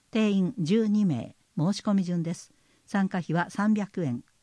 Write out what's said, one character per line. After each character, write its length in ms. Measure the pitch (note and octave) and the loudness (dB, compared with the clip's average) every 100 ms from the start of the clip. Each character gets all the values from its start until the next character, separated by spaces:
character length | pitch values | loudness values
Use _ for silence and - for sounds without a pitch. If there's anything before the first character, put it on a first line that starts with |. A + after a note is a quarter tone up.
| _ | _
定 200 | A3 G#3+ | 0 2
員 240 | G3 F3+ - | 2 0 0
十 280 | D#3 A3 A3 | 0 2 2
二 180 | G#3 | 2
名、 320 | G3 B2 - - _ - | 2 0 -4 -14 _ -2
申 160 | D#3+ | -2
し 80 | G3+ | 0
込 100 | - | 0
み 120 | G3 | 0
順 180 | F3 F3 | 0 -2
で 100 | D#3+ | -4
す。 180 | E3+ - _ _ _ - | -6 -12 _ _ _ -6
参 240 | G3 F#3+ | -2 0
加 80 | F3+ | -2
費 160 | D#3 | -2
は 160 | E3 F3 | -2 -2
三 240 | - G#3 | -2 0
百 280 | G#3+ F#3+ - | 0 -2 -4
円。 220 | D3 A#2+ - _ | -4 -4 -8 _